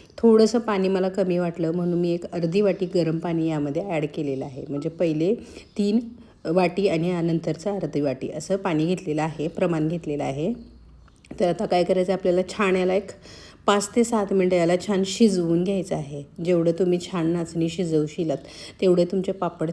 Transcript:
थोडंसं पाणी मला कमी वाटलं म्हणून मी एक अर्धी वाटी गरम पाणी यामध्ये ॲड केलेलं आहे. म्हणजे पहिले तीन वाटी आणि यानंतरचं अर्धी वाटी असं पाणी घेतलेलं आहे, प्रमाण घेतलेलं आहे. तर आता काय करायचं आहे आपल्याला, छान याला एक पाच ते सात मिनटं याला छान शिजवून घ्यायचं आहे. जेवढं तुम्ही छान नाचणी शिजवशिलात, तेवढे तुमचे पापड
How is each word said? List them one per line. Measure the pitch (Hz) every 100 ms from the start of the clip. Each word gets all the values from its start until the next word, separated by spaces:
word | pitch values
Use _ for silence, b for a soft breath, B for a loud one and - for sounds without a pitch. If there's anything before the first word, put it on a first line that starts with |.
| B -
थोडंसं | 226 220 220 240
पाणी | 226 196 190
मला | 190 190
कमी | 190 185 175
वाटलं | 175 170 160
म्हणून | 175 175 170
मी | 175
एक | 170 -
अर्धी | 175 170 190
वाटी | 202 180 180
गरम | 180 160 165
पाणी | 175 165 160
यामध्ये | 156 147 156
ॲड | 196 160 151
केलेलं | 165 143 135
आहे. | 135 131 151
म्हणजे | 143 156
पहिले | 160 170 151 170 240 B B B -
तीन | 202 220 240 - B -
वाटी | - 175 175 180 196
आणि | 165 175
यानंतरचं | 175 165 165 165 156 208 196
अर्धी | 156 147
वाटी | 143 127 127
असं | 151 - 190
पाणी | 196 156 160
घेतलेलं | 180 151 151
आहे, | 156 151 156
प्रमाण | 165 180 160 156
घेतलेलं | 170 160 147
आहे. | 139 135 175 240 - - - - - _ - -
तर | 175
आता | 170 175
काय | 180
करायचं | 175 185 180
आहे | 185
आपल्याला, | 185 175
छान | 180 - 196 185
याला | 185
एक | 190 - - B B B B -
पाच | 202 - 240
ते |
सात | 233 226 202
मिनटं | 196 180 180
याला | 165 180 202
छान | 190 190
शिजवून | - 220 185 165 170
घ्यायचं | 190 196 - 156
आहे. | 143 143 143 -
जेवढं | 170 175 165 165
तुम्ही | 180 175
छान | - 180 165
नाचणी | 175 165 170 165
शिजवशिलात, | - 175 156 151 - 160 135 - B B -
तेवढे | 190 175
तुमचे | 175 196 185
पापड | 185 175 - 160